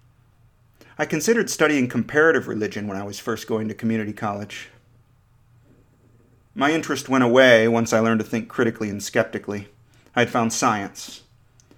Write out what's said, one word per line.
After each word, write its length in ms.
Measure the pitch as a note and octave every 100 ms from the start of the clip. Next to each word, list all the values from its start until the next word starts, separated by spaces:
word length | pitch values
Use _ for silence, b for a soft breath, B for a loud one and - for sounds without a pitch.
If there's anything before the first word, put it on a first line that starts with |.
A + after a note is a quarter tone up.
| _ _ _ _ _ _ _ b b -
I 80 | D3+
considered 420 | D#3+ D#3 A#3 -
studying 400 | - D#3 D3 B2+
comparative 600 | B2+ A2+ D3 D#3+ D3 A#2
religion 380 | A2 G#2 G#2 G#2
when 120 | G2
I 40 |
was 160 | G2+ G#2
first 280 | - A2 -
going 220 | A2 A2
to 60 |
community 380 | G#2+ A2+ A2+ G#2+
college. 560 | G#2 G#2+ G#2 G#2 - - _ _ _ _ _ _ _ _ _ _ _ _ _ _ _ _ _ _
My 180 | - C#3
interest 360 | D#3+ - C3+ -
went 160 | C3
away 420 | B2 B2 C3 A#2 A2+
once 280 | A#2 A2+
I 60 | A2+
learned 200 | A2+ A2+
to 60 | G#2+
think 240 | A#2 A2+
critically 400 | - A2+ A2+ G#2+
and 120 | G2
skeptically. 640 | - - A2 G#2+ - G2+ G2+ _ _ b b
I 60 | -
had 100 | A#2
found 220 | B2+ A2+
science. 680 | - C3 G#2+ G2 - - - - _ _ _ b